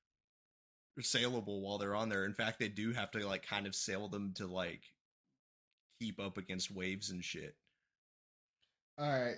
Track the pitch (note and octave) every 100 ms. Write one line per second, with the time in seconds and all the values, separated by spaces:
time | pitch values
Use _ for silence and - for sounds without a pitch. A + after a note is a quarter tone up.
0 | _ _ _ _ _ _ _ _ _ -
1 | B2 B2 B2 B2 G2+ G2+ G2 G2+ G2+ G#2
2 | A2+ G2+ F#2+ G2 A2+ - G#2+ G2+ A2 A#2+
3 | G2+ A2 G2+ F#2+ - G#2 G2 - - F#2+
4 | G#2 G2+ G2 F#2 F#2+ F#2 F2 E2 - _
5 | _ _ _ _ _ _ _ _ _ -
6 | A2+ G2 G2 G2+ F2+ F#2 - G2 F#2 G2
7 | G2+ F2+ E2+ D#2+ D2 - _ _ _ _
8 | _ _ _ _ _ _ _ _ _ -
9 | D3 C3+ B2